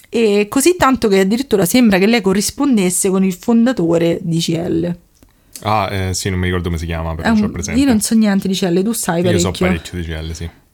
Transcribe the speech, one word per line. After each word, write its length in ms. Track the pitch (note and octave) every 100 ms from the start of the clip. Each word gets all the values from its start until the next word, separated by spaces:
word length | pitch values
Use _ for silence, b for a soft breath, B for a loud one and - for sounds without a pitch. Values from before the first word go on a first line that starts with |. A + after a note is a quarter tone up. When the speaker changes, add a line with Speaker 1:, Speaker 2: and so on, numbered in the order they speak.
| -
Speaker 1:
E 320 | A#3+ A3 G3+ G#3
così 280 | C#4 E4 F4+
tanto 320 | C4+ B3+ A3
che 100 | F#3+
addirittura 480 | F#3+ A#3 - G3+ E3+
sembra 320 | B3+ A#3 F#3+
che 80 | G3+
lei 140 | A#3
corrispondesse 880 | F#3+ F#3+ G3+ - C#4+ A3 F3+ F3 G3
con 140 | F#3+
il 80 | F#3+
fondatore 880 | F#3 - A#3 A#3 A#3 E3+ E3 E3 E3+
di 160 | E3+ D#3+
C 120 | E3
L. 460 | E3 F3+ E3+ F3 F3 _ _ _ _ _ -
Speaker 2:
Ah, 260 | G#2 G#2+ F#2+
eh, 220 | G2 F#2
sì, 160 | F2+ G2+
non 80 | F#2
mi 60 |
ricordo 220 | F2+ F2+ F2
come 100 | E2
si 80 | E2
chiama, 300 | E2 E2 E2
però 120 | G#3+
Speaker 1:
È 20 |
Speaker 2:
ce 60 | A3
l'ho 60 | G#3
Speaker 1:
un, 60 |
Speaker 2:
presente. 280 | F3+ G3+ A3+
Speaker 1:
io 60 | C#4+
non 140 | G#3+
so 140 | -
niente 320 | A3+ G#3+ G3 F#3+
di 80 |
C 80 | F#3
L, 180 | F#3 E3+
tu 80 | G3+
sai 300 | A3+ - E3+
Speaker 2:
Io 140 | F3 F3
so 100 | F#2+
Speaker 1:
parecchio. 160 | - F2+
Speaker 2:
parecchio 320 | E2+ - F2+
di 60 |
C 260 | D#2+ D#2 D#2+
L, 20 |
sì. 160 | E2 E2+ - _